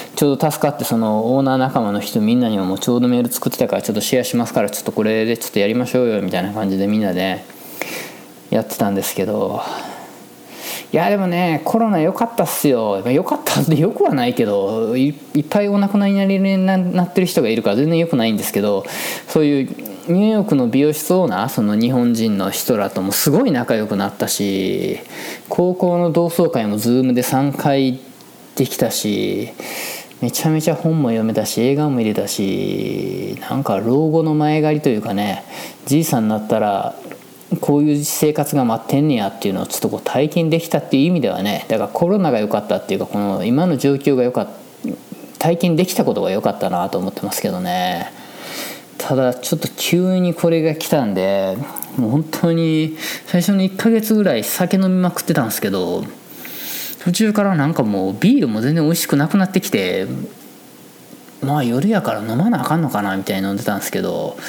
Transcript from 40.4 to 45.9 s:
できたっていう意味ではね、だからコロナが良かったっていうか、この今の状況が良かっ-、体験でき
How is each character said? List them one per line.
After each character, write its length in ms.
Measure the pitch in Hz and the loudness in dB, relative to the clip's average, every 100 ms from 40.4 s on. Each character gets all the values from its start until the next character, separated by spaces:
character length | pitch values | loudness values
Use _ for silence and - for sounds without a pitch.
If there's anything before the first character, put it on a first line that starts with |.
| 165 | 2
で 100 | 165 | 0
き 80 | 165 | 0
た 120 | 151 | -2
っ 100 | - | 2
て 80 | 135 | 2
い 40 | |
う 20 | 160 | 4
意 40 | |
味 100 | 180 | 2
で 80 | 110 | 0
は 140 | 92 | -2
ね、 220 | 101 107 - | -2 -4 -2
だ 80 | 110 | -2
か 60 | |
ら 60 | 104 | -2
コ 200 | - 170 | 0 2
ロ 80 | 202 | 2
ナ 140 | 170 | 2
が 80 | 117 | 2
良 80 | 107 | 0
か 100 | 107 | -2
っ 100 | - | 0
た 100 | 95 | -2
っ 80 | - | -2
て 80 | |
い 40 | 98 | -4
う 20 | |
か、 60 | - | -4
こ 140 | 104 | -2
の 260 | 101 95 98 | -2 -2 0
今 220 | 131 180 | 2 2
の 100 | 135 | 2
状 160 | 139 | 2
況 220 | 135 147 131 | 2 2 2
が 80 | |
良 80 | 123 | 2
か 100 | 123 | 0
っ-、 60 | 101 - - - - - - - - - | -4 -8 -20 -10 -8 -8 -12 -18 -14 -4
体 180 | 165 170 | 0 2
験 160 | 180 160 | 2 2
で 100 | |
き 80 | 180 | 2